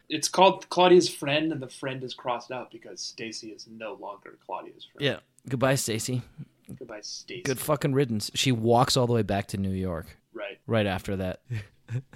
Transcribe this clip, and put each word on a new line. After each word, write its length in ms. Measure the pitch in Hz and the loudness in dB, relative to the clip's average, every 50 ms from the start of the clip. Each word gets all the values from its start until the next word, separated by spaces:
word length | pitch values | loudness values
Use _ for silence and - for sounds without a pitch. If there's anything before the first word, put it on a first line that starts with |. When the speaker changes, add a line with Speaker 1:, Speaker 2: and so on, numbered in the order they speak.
| _ - | _ -6
Speaker 1:
It's 180 | 151 156 - - | -4 -4 -2 0
called 400 | - - 185 190 185 190 - - | 6 8 8 8 8 6 -2 -4
Claudia's 400 | - - 185 202 175 180 156 143 | 4 6 8 10 10 10 8 6
Friend, 420 | - - - 139 143 156 160 160 156 | 0 -4 -2 0 0 0 0 0 -2
and 100 | 131 131 | -4 -6
the 60 | 123 | -10
friend 340 | - - - 135 131 131 127 | -12 -8 -8 -8 -6 -6 -8
is 80 | 123 - | -10 -12
crossed 380 | - - 131 120 117 - - 131 | -6 -4 -4 -4 -4 -4 -8 -10
out 180 | 123 117 - | -10 -10 -12
because 300 | - 113 - 113 95 - | -16 -20 -18 -18 -14 -12
Stacy 480 | - - - - 117 113 110 - - 110 | -12 -12 -10 -10 -10 -10 -10 -10 -12 -14
is 180 | 104 95 - | -16 -16 -18
no 280 | 113 113 113 113 107 101 | -20 -16 -12 -12 -12 -10
longer 440 | 95 98 98 101 101 _ - - - _ | -10 -12 -14 -14 -14 _ -20 -20 -20 _
Claudia's 400 | - 95 87 82 85 - - - | -12 -10 -10 -10 -14 -18 -20 -20
friend. 160 | - _ - 143 | -20 _ -6 -4
Speaker 2:
Yeah. 180 | 139 113 - - _ _ _ _ - | -4 -4 -4 -10 _ _ _ _ -8
Goodbye, 280 | 131 127 127 131 139 | -2 0 2 2 2
Stacy. 440 | 135 - - 107 113 - - 127 127 127 - - - - - _ _ _ - - - | 2 0 -2 -4 -4 -2 -4 -4 -4 -6 -8 -14 -20 -20 -20 _ _ _ -18 -16 -16
Speaker 1:
Goodbye, 220 | 127 120 110 107 | -14 -16 -16 -16
Stacy. 400 | - - - - - - - - - | -14 -14 -14 -14 -14 -14 -14 -8 -4
Speaker 2:
Good 140 | 139 131 120 | -4 -4 -4
fucking 360 | - - 151 143 - 151 135 | -2 -2 -2 0 0 0 2
riddance. 360 | 131 143 117 117 107 - - - | 2 0 0 -2 -4 -4 -4 -4
She 180 | - - 139 127 | 0 0 2 2
walks 420 | 110 110 117 117 117 131 - - 139 | 2 4 4 6 6 4 4 4 2
all 80 | 123 | 2
the 80 | 120 120 | 2 2
way 80 | 117 107 | 2 2
back 240 | 92 101 98 101 - | 0 0 -2 -2 -4
to 80 | - | -4
New 160 | 101 98 95 95 | -2 -2 -2 -2
York. 460 | 95 92 92 87 80 95 - - - _ _ _ | -2 -2 -4 -4 -6 -8 -12 -16 -20 _ _ _
Speaker 1:
Right. 240 | 107 104 101 - - _ | -12 -12 -12 -12 -14 _
Speaker 2:
Right 180 | - 117 113 104 | -2 0 2 2
after 300 | 101 92 92 - - 101 | 2 0 -2 -4 -4 -4
that. 240 | 95 95 92 - - _ - 120 107 101 - _ _ _ - | -4 -4 -4 -6 -8 _ -8 -8 -8 -8 -10 _ _ _ -8
<laughs> 160 | 113 127 131 - - | -8 -8 -8 -6 -6